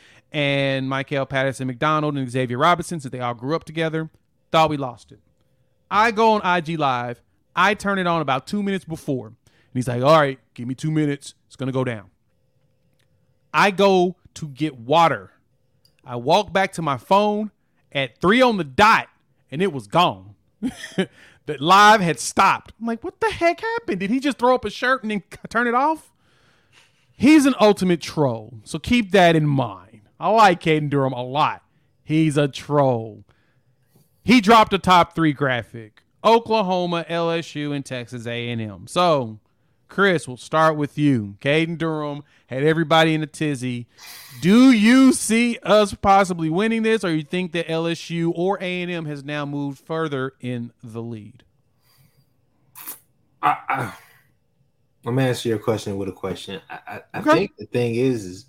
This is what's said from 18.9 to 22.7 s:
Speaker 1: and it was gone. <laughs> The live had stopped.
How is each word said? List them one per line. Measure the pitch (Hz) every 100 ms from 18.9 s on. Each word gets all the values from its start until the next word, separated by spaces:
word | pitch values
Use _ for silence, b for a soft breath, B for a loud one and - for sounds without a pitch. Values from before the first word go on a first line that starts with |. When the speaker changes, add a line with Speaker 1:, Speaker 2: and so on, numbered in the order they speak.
| 185 120 _ _ _ _
Speaker 1:
and | 139
it | 196
was | 139 104
gone. | 160 175 98 98 - _ -
<laughs> | 233 - - - 185 b b b -
The | 143
live | 151 196 208 220
had | 170 151
stopped. | - - 196 131 -